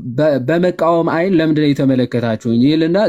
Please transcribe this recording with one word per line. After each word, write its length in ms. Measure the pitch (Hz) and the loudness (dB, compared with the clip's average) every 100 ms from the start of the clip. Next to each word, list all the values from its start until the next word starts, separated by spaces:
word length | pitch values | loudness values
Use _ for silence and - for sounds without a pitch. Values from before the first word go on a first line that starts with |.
| 127 | -10
በ-፣ 260 | 120 156 139 | -2 0 0
በመቃወም 680 | 127 170 180 175 160 170 160 | 0 0 0 0 0 0 0
አይን 240 | 147 185 180 | -2 0 0
"ለምንድነው 340 | 160 151 151 | 2 0 0
የተመለከታችሁኝ?" 920 | 139 135 127 123 123 117 110 120 117 | 0 0 0 0 -2 -2 -4 -2 0
ይልና 360 | 131 156 160 180 | 2 2 0 0